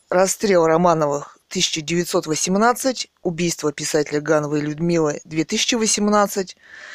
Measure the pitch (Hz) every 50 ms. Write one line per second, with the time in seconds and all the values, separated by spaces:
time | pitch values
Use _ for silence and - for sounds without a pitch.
0 | - _ 180 180 190 185 - - - 208 190 175 165 160 160 165 180 175 165 160
1 | 156 147 143 143 143 - - _ _ _ - 190 170 - - 165 151 143 170 175
2 | 170 - - 180 165 160 156 147 - 185 185 196 220 240 247 - - 262 247 -
3 | - - _ _ - 190 170 160 180 170 - - - 151 143 - 151 - - 156
4 | 147 - 151 151 151 156 160 151 151 143 151 147 147 151 151 151 170 170 170 165
5 | 156 147 147 - - - 156 160 156 - 214 220 - - 254 233 220 208 - 214
6 | 208 208 208 208 202 196 - 202 185 - - - _ - - - - - -